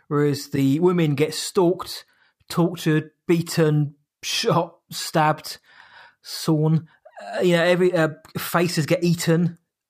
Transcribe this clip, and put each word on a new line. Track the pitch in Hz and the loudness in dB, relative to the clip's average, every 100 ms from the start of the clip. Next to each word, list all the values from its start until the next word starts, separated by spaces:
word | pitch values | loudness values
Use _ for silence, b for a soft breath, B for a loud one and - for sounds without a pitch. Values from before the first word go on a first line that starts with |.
| _ | _
Whereas | 147 147 139 - | 0 0 -2 -4
the | 139 135 143 | 0 2 4
women | 180 175 160 | 2 2 0
get | 139 151 | 0 -2
stalked, | - - - 175 175 - - - _ _ _ _ | -4 -4 2 2 0 -6 -16 -18 _ _ _ _
tortured, | - 170 175 165 156 156 _ - | -2 -2 -2 -2 -2 -2 _ -2
beaten, | 170 170 - 156 151 143 - _ _ | -2 0 0 2 2 0 -6 _ _
shot, | - - 226 170 175 _ _ | -8 -4 0 0 -2 _ _
stabbed, | - - 170 151 151 - - b b b b b b | -12 -4 0 0 -2 -8 -18 b b b b b b
sawn. | - - - 156 156 160 b b - - 622 - | -16 -8 -2 0 2 0 b b -20 -20 -12 -2
Uh, | |
you | 180 170 | 0 2
know, | |
every, | 175 180 180 | 2 2 2
uh, | 180 156 151 - - | 2 0 -2 -12 -10
faces | - 170 170 170 147 | -4 -2 0 -2 0
get | 170 | 0
eaten. | 175 170 - 165 170 - _ _ | 2 0 2 2 0 -4 _ _